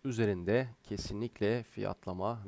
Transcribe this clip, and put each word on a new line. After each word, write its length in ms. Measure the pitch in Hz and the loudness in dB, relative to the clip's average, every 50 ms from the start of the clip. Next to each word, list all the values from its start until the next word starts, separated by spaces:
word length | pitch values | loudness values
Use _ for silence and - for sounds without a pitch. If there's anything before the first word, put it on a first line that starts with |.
| - | -6
üzerinde 640 | 135 120 110 113 104 101 90 87 92 107 123 131 123 113 - - | -2 2 2 4 4 2 2 2 4 4 4 2 0 -6 -14 -8
kesinlikle 800 | - 104 95 - - 98 104 117 117 - - 107 101 117 120 | -6 -6 -4 -4 -4 -4 -4 -6 -6 -2 0 2 2 2 2
fiyatlama 800 | 110 - - 107 101 98 98 - - 95 90 90 92 107 120 117 98 | -2 -6 -6 -4 -4 -4 -4 -4 -6 -6 -4 -2 -2 -2 -2 -4 -2